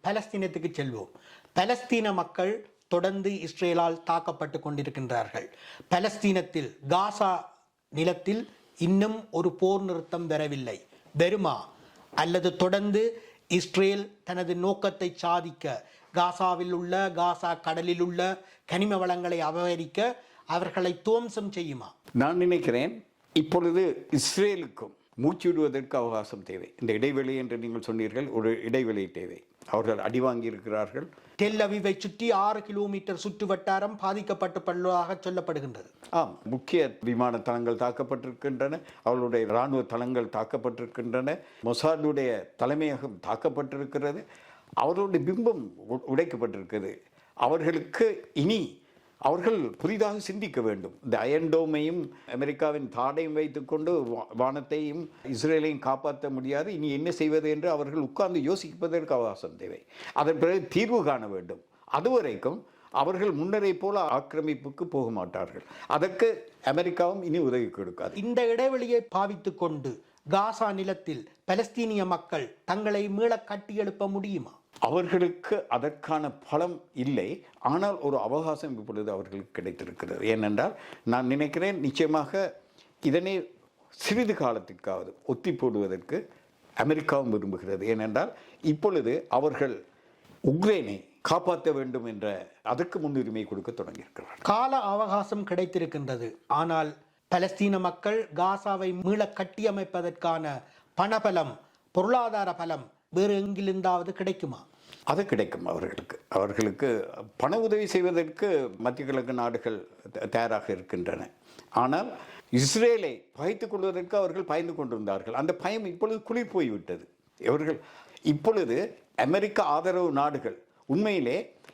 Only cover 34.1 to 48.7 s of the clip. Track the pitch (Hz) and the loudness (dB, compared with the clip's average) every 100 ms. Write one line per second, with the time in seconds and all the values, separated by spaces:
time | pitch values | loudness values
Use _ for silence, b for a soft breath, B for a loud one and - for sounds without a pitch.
34.1 | 196 208 185 185 180 180 180 180 180 170 | -2 -2 -2 -2 -2 -4 0 2 2 2
35.1 | 185 185 180 175 151 139 107 - - - | -2 -2 -4 -2 -4 -6 -12 -18 -20 -2
36.1 | 170 127 - 110 127 - 175 135 - 113 | 0 0 -2 -6 -6 2 2 2 0 -2
37.1 | 117 123 113 123 120 117 117 123 120 131 | 2 2 2 -2 0 0 0 0 -2 -4
38.1 | 131 127 120 143 127 139 165 B B 113 | -4 -6 -6 -4 -2 -2 -4 B B 0
39.1 | 123 123 117 107 113 135 135 123 117 123 | 2 2 2 2 2 2 0 0 -2 -2
40.1 | 127 110 107 110 131 120 117 120 - 120 | -2 -2 -2 -2 -2 -4 -6 -10 -8 -4
41.1 | 123 135 160 B B 113 120 156 160 151 | -2 -2 -4 B B -2 0 2 2 0
42.1 | 143 131 107 - - 127 147 156 135 139 | 0 0 -2 -4 -2 0 0 -2 -2 -8
43.1 | 95 - 110 160 139 139 139 139 147 143 | -8 -6 -2 -2 -2 -6 -6 -6 -4 -4
44.1 | 165 - B B B B - 139 180 196 | -4 -10 B B B B 0 2 2 2
45.1 | 175 139 190 233 190 104 - 104 127 - | 2 2 2 2 2 -4 -12 -6 -6 0
46.1 | 135 170 120 117 101 90 107 95 - _ | 2 2 0 -4 -4 -6 -4 -6 -10 _
47.1 | b b - 123 156 151 160 - - 226 | b b 0 2 4 2 0 -2 2 2
48.1 | - - 151 156 220 151 | 2 -6 0 2 2 0